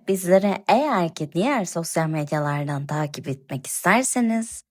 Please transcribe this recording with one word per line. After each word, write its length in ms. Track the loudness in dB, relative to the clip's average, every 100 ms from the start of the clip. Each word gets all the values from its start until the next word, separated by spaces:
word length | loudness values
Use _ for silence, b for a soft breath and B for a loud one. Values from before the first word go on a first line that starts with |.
| -2
Bizleri 560 | 0 4 4 4 0 2
eğer 480 | 2 4 2 0 -2
ki 160 | -4
diğer 320 | 0 0 0 -2
sosyal 420 | -4 -4 -2 0
medyalardan 800 | -2 -2 -2 0 -2 -2 -4 -4
takip 400 | -2 -4 -6 -6
etmek 400 | -8 -6 -10 -8
isterseniz 960 | -2 2 2 2 0 0 0 -4 -12 _